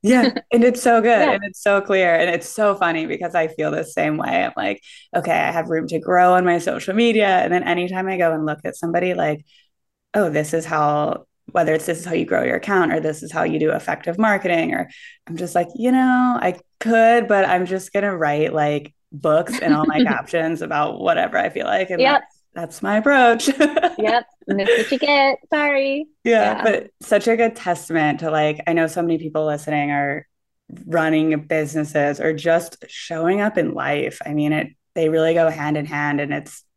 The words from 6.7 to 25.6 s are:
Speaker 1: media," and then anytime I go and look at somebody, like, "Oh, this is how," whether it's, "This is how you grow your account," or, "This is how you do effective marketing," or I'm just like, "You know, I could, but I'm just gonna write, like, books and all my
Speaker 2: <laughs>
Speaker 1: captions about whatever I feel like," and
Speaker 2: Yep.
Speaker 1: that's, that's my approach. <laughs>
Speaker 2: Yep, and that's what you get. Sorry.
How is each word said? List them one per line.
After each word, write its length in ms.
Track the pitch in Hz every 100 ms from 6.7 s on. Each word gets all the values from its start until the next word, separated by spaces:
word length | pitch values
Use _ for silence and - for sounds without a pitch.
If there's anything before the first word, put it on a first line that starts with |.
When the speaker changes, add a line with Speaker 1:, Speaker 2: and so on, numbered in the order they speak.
| - -
Speaker 1:
media," 340 | 202 233 220 202
and 240 | 185 190
then 100 | 175
anytime 460 | - 175 180 185 190
I 80 | 185
go 160 | 170
and 120 | 156
look 140 | 151 151
at 120 | - -
somebody, 380 | 170 170 180
like, 300 | 180 156 151 - _ _ _ _ _ _
"Oh, 160 | 208 180
this 240 | 151 151
is 100 | 165 160
how," 600 | 160 151 147 151 - - _ -
whether 220 | 180 160
it's, 120 | 156 156
"This 120 | 160
is 40 | 175
how 80 |
you 100 | 170 165
grow 180 | -
your 120 | 64 -
account," 360 | - 196 165
or, 80 | 165
"This 220 | 156 156
is 100 | 160
how 120 | 160
you 140 | 165 156
do 120 | 156
effective 460 | - - 160 - 175
marketing," 560 | 220 202 190 170 165
or 160 | - - - - - -
I'm 80 | 165
just 180 | 175
like, 140 | 175 175 -
"You 160 | 240
know, 460 | 262 254 254 247 240
I 160 | 185 180 _ _
could, 480 | 220 226 226 240 226
but 160 | 202 190
I'm 180 | 180 180
just 260 | 190 185
gonna 240 | 202 202 180
write, 360 | 151 147 156
like, 400 | 156 147 147 147 _ _
books 460 | 147 156 151 131 247
and 140 | 165
all 120 | 151 156
my 140 | 262
Speaker 2:
<laughs> 60 | 247
Speaker 1:
captions 560 | 127 - 170 160 160
about 380 | 160 147 147 -
whatever 380 | - 170 87 92
I 100 | 95
feel 160 | - -
like," 240 | - 185
and 100 | 175
Speaker 2:
Yep. 200 | 262 285
Speaker 1:
that's, 200 | - _ _
that's 280 | - - -
my 160 | 196 214
approach. 520 | 220 277 240 233 277
<laughs> 60 | 269 294 311 349 -
Speaker 2:
Yep, 260 | 214 233 - _ -
and 100 | 196
that's 180 | 196 233
what 140 | -
you 80 | 262
get. 400 | 285 285 277 269 _
Sorry. 540 | 302